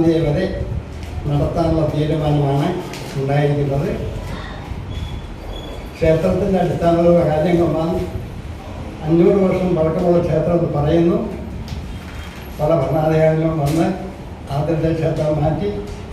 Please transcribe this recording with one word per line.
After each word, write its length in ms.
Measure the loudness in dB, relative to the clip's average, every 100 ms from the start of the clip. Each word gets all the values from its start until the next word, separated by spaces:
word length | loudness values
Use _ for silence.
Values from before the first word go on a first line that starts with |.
| 4
തീയതി 160 | 4
വരെ 220 | 2 0 0 -2 -4 -6 -8 -10 -8 -6 -2
നടത്താനുള്ള 560 | 0 2 2 2 2 0
തീരുമാനമാണ് 760 | 0 0 0 2 2 2 2 0 -2 -6 -10 -6 -4
ഉണ്ടായിരിക്കുന്നത്. 720 | 0 2 2 2 0 0 0 -2 -4 -6 -8 -8 -10 -10 -10 -10 -8 -8 -8 -8 -10 -12 -10 -10 -10 -12 -12 0
ക്ഷേത്രത്തിൻ്റെ 640 | 2 4 2 0 2 2
അടിസ്ഥാനപരമായ 600 | 0 2 2 6 6 6 4
കാര്യങ്ങളാണ് 680 | 2 2 2 2 0 -2 -2 -4 -6 -10 -10 -12 -12 -12 -10 -10 -8 0
അഞ്ഞൂറ് 320 | 4 6 4 2
വർഷം 240 | 2 0 2
പഴക്കമുള്ള 420 | 2 2 2 2 2
ക്ഷേത്രം 320 | 0 2 0
എന്ന് 100 | 0 0
പറയുന്നു. 400 | 2 4 4 2 -2 -6 -8 -10 -8 -10 -8 -10 -10 -12 -12 -14 -14 -2
പല 100 | 2 2
ഭരണാധികാരികളും 760 | 2 0 2 4 4 4 0 0
വന്ന് 240 | 0 2 0 0 -8 -12 -14 -14 -6 -2
ആദ്യത്തെ 340 | 0 0 0 0
ക്ഷേത്രം 420 | 0 0 0 2
മാറ്റി 280 | 2 0 -2 -4 -6 -10 -8